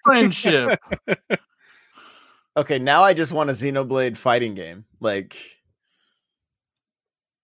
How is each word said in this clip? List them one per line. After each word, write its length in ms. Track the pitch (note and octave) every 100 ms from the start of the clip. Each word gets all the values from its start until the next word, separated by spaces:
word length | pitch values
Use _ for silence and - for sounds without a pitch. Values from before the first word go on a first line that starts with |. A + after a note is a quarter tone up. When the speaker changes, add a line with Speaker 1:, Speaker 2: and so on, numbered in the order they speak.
Speaker 1:
friendship. 720 | - B3 G3+ - G3+ C#3+ B2 - - F#3+ -
Speaker 2:
<laughs> 120 | F#3+ - A3 _ _ _ _ _ - - - _ _ _
Okay, 240 | D3+ C#3+ C3+
now 240 | C3+ D#3
I 100 | G3
just 200 | E3 D3+
want 180 | D#3 D3
a 20 |
Xenoblade 640 | C3 C#3 C3+ B2+ C3 B2+ A2
fighting 380 | B2+ A#2+ A#2
game. 300 | F#2+ E2 F#2 G#2+ -
Like, 380 | A2 G2+ F#2+ - - _ _ _ _ _ _ _ _ _ _ _ _ _ _ _ _ _ _ _